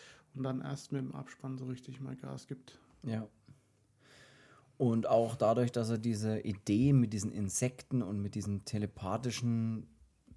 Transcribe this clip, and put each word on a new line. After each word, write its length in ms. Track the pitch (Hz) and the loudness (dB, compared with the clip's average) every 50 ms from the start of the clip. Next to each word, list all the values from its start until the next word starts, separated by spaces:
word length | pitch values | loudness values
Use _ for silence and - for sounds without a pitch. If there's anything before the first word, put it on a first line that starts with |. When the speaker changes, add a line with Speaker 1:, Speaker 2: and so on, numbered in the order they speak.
| - - - - _ _ - | -20 -20 -20 -20 _ _ -8
Speaker 1:
und 80 | 131 131 | -6 -4
dann 160 | 135 131 131 | -4 -4 -4
erst 320 | - 139 139 139 - - | -4 -6 -8 -8 -8 -6
mit 100 | 143 135 | -4 -4
dem 120 | 131 135 147 | -4 -6 -8
Abspann 440 | 143 135 - - - - 135 131 127 | -10 -12 -12 -14 -12 -10 -10 -8 -8
so 80 | 127 | -8
richtig 340 | 127 127 127 - - 127 127 | -8 -10 -10 -12 -14 -14 -12
mal 160 | 131 135 131 | -10 -10 -10
Gas 300 | 131 - 135 135 131 - | -10 -10 -10 -10 -10 -10
gibt. 320 | - 135 - - - - - _ _ _ _ - | -10 -12 -12 -14 -20 -20 -20 _ _ _ _ -6
Speaker 2:
Ja. 240 | 127 110 110 110 107 _ _ _ - - _ _ _ _ _ _ _ _ _ _ - - - - - - - - - - - _ _ _ - | -4 -4 -4 -6 -8 _ _ _ -20 -20 _ _ _ _ _ _ _ _ _ _ -20 -20 -20 -20 -20 -20 -20 -20 -20 -20 -20 _ _ _ 0
Und 280 | 131 120 113 113 113 - | 2 2 4 2 4 6
auch 280 | 123 113 113 113 113 | 6 6 4 4 2
dadurch, 340 | - 110 107 117 123 123 120 | 2 4 4 4 4 2 2
dass 180 | - 120 113 110 | 2 0 0 0
er 80 | 117 113 | 0 0
diese 420 | 110 117 110 104 110 107 110 107 | 0 0 0 0 0 0 0 -2
Idee 520 | - - 101 98 - - 101 110 127 143 | -2 -4 -6 -2 0 2 4 6 6 8
mit 200 | 143 131 120 104 | 8 6 6 4
diesen 180 | 110 104 95 104 | 0 -2 -4 -4
Insekten 720 | - 98 101 95 - - 120 127 - - - - - 123 | -4 -4 -4 -2 0 0 0 0 -2 -4 -6 -2 -2 0
und 180 | 107 90 104 101 | 0 0 -2 -4
mit 140 | 101 101 - | -4 -4 -4
diesen 300 | 107 95 101 101 98 - | -4 -2 -2 -4 -4 -4
telepathischen 1200 | - - 107 104 101 - - 98 92 101 117 123 123 110 - 120 120 117 113 113 113 113 110 - - - - - _ _ _ _ - - | -4 -2 -2 -2 -2 -4 -4 -4 -2 -2 -2 -2 -2 -2 -2 0 0 2 2 0 0 -2 -4 -8 -12 -20 -20 -20 _ _ _ _ -20 -20